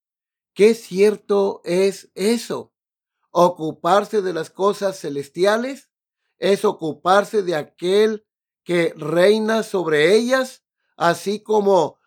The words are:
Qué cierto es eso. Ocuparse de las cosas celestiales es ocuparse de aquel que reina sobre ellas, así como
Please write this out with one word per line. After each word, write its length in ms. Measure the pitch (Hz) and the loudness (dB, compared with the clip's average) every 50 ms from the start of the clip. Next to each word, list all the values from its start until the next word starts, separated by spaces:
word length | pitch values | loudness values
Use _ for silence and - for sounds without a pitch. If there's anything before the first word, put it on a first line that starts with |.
| _ _ _ _ _ _ _ _ _ _ _ | _ _ _ _ _ _ _ _ _ _ _
Qué 220 | - 196 220 226 | 2 4 4 4
cierto 840 | 226 - - 180 185 202 214 208 196 _ - 202 202 196 196 - - - | 2 -4 -6 0 2 2 2 2 -2 _ -2 -2 0 0 -2 -4 -6 -6
es 480 | - 175 185 196 196 185 - - _ _ | -4 -2 0 0 0 -2 -6 -12 _ _
eso. 560 | - 185 214 233 233 - - 170 123 110 - _ _ _ _ _ _ _ _ _ _ _ _ - | -4 -2 -2 -2 -2 -4 -8 -10 -10 -12 -14 _ _ _ _ _ _ _ _ _ _ _ _ 2
Ocuparse 840 | 170 175 175 175 - 156 156 - - - 170 185 208 208 - - 214 | 4 4 4 2 -2 -6 -8 -6 -4 0 2 2 2 2 0 -2 -4
de 100 | 185 185 | -4 -4
las 200 | 170 160 160 - | -4 -6 -8 -10
cosas 480 | _ - 190 202 196 - 202 196 - - | _ -2 -2 -2 -2 -2 -4 -6 -6 -8
celestiales 920 | - 156 143 143 139 - - 165 180 202 214 226 240 262 277 - - _ _ _ _ _ _ _ _ _ _ | -10 -10 -8 -10 -10 -10 -6 -2 0 0 0 0 -2 -6 -10 -14 -18 _ _ _ _ _ _ _ _ _ _
es 280 | _ - 180 196 190 - | _ -2 0 0 0 0
ocuparse 760 | 208 - - 160 156 139 - - 175 190 202 202 - - 214 | -2 -2 -2 -6 -8 -8 -4 0 2 2 2 2 0 -2 -4
de 140 | 190 175 170 | -4 -2 -4
aquel 720 | 151 143 - _ _ 175 180 190 208 220 220 220 208 _ _ _ _ _ _ _ _ _ | -6 -6 -10 _ _ -4 0 2 2 2 0 -2 -6 _ _ _ _ _ _ _ _ _
que 300 | - 175 175 165 165 - | -4 -2 0 0 -2 -4
reina 680 | 160 151 151 156 170 175 202 214 220 220 214 226 226 214 | -8 -6 -2 2 4 4 4 4 2 0 -2 -2 -2 -4
sobre 500 | - - 190 170 160 156 147 151 170 208 | -4 -4 -4 -2 0 2 2 4 4 4
ellas, 500 | 220 240 240 254 269 254 254 - - _ _ _ _ _ _ _ | 2 2 0 -2 -2 -2 -4 -10 -18 _ _ _ _ _ _ _
así 420 | - 160 170 165 160 - 196 208 208 | -2 0 0 0 -2 -4 -6 -6 -6
como 580 | - - 214 208 202 196 196 180 156 135 - _ _ | -4 -2 -2 0 2 4 4 4 2 0 -4 _ _